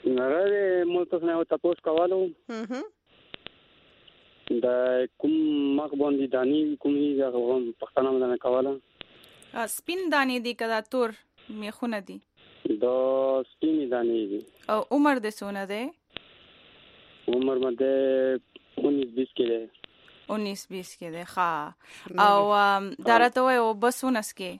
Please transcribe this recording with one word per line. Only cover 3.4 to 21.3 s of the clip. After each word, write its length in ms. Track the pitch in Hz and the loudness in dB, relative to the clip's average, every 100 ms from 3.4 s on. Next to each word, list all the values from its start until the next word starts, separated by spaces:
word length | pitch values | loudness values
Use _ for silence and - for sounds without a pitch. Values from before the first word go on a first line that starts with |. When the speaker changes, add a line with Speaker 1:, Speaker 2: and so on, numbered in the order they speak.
| - _ _ _ _ _ - _ _ _ - 120 | -20 _ _ _ _ _ -20 _ _ _ -6 -2
Speaker 1:
د 40 | 123 123 127 127 127 _ | 0 0 0 0 -2 _
کوم 140 | 147 160 156 147 143 139 | 0 0 0 0 0 -2
مخ 160 | 151 | -2
باندې 400 | 143 147 139 135 131 | -2 0 0 0 0
دانې 240 | 127 151 151 | 0 0 0
وي، 60 | 147 | -2
کوم 180 | 143 | 0
وي، 300 | 143 147 135 | 0 0 0
هغه 340 | 135 123 120 131 | 0 0 0 0
هم 160 | 120 113 | -2 -8
پښتانه 280 | - - 135 | -4 0 0
باندې 280 | 131 127 123 | 0 0 -2
کوله. 440 | 127 127 123 135 _ _ - - - - - | 0 0 0 -4 _ _ -20 -20 -20 -20 -12
Speaker 3:
آ، 120 | 233 220 | -8 -6
سپین 340 | - - 359 359 | -8 -6 -4 0
دانې 300 | 285 262 247 | 2 2 -2
دي 100 | 233 | -4
که 140 | 233 226 | -4 -2
دا 140 | 220 | -2
تور 280 | 220 262 233 214 _ _ - | -2 -2 -2 -4 _ _ -16
میخونه 500 | 214 208 - 240 214 | -10 -10 -8 -6 -6
دي؟ 200 | 185 185 _ _ - - - | -8 -18 _ _ -20 -12 -6
Speaker 1:
دا 300 | - 123 127 131 131 135 131 127 | -2 0 2 2 2 2 0 -2
سپینې 340 | _ 156 156 135 | _ 0 0 0
دانې 300 | 123 117 113 104 | 0 0 0 -2
دي. 160 | 101 - _ - | -6 -8 _ -4
Speaker 3:
او 160 | 214 - | -2 0
عمر 240 | 277 294 262 | 2 2 2
دې 140 | 214 214 | -4 -8
څونه 240 | 202 196 196 | -10 -8 -6
دی؟ 120 | 208 262 - _ - - - - - - - - - - - - | -6 -8 -12 _ -20 -20 -20 -20 -20 -20 -20 -20 -20 -20 -10 -4
Speaker 1:
عمر 300 | 123 131 131 | -2 0 0
مې 140 | 131 120 | -2 0
دی 140 | 135 135 135 131 131 127 _ - _ - | 0 2 0 0 0 -2 _ -20 _ -4
اونیس 340 | 262 285 131 117 | -2 0 -2 -4
بیس 100 | 131 - | -6 -2
کې 80 | 120 | -2
دی. 160 | 113 113 _ - _ - - - | -2 -6 _ -20 _ -20 -20 -8
Speaker 3:
اونیس 400 | 208 208 196 - | -6 -6 -8 -12
بیس 260 | 185 180 - | -14 -14 -14
کې 140 | 175 160 | -14 -12
دی، 80 | |
ښه. 500 | 175 | -8